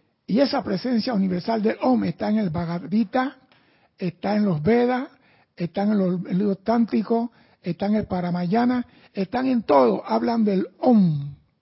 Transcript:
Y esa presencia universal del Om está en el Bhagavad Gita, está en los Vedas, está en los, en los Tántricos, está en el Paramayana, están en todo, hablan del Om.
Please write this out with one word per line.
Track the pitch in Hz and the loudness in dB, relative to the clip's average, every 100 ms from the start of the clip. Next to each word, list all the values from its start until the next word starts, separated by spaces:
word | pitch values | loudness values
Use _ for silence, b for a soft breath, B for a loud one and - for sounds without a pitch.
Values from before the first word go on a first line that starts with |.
| _ _ - | _ _ -2
Y | 202 | 0
esa | 269 277 | 2 0
presencia | 220 190 247 233 254 | -4 -4 -2 -2 0
universal | 208 190 180 - 226 | -2 -2 -2 -2 -2
del | 214 - | -2 0
Om | 262 240 | 0 0
está | 196 - 208 | 0 -4 -2
en | 220 | 0
el | 196 | -2
Bhagavad | 160 165 175 160 | -4 -4 -6 -2
Gita, | 208 220 254 262 - _ b b b b _ | -2 0 -2 -2 -6 _ b b b b _
está | 180 - 196 | -8 -6 -2
en | 208 | 0
los | 208 151 | 0 0
Vedas, | 156 240 240 254 285 - b b b - | 2 2 2 -2 -6 -14 b b b -10
está | 175 202 | -6 -2
en | 202 214 | 0 2
los, | 185 180 185 | 0 -2 -2
en | 185 | -2
los | 202 190 | 0 -2
Tántricos, | - 233 233 233 202 233 240 b b b | 0 0 2 0 0 -2 -2 b b b
está | 180 170 202 | -10 -4 -2
en | |
el | 214 202 | -2 -2
Paramayana, | 180 175 175 175 220 247 247 240 b b | -4 -4 -4 0 0 2 0 -4 b b
están | - 185 247 262 | -6 -4 -2 0
en | 247 | 0
todo, | - 277 247 - | 2 4 4 2
hablan | - 226 240 233 | -2 -2 0 0
del | 208 190 - - | 2 0 -2 -2
Om. | 254 226 180 147 143 143 _ _ | 4 6 4 2 -6 -12 _ _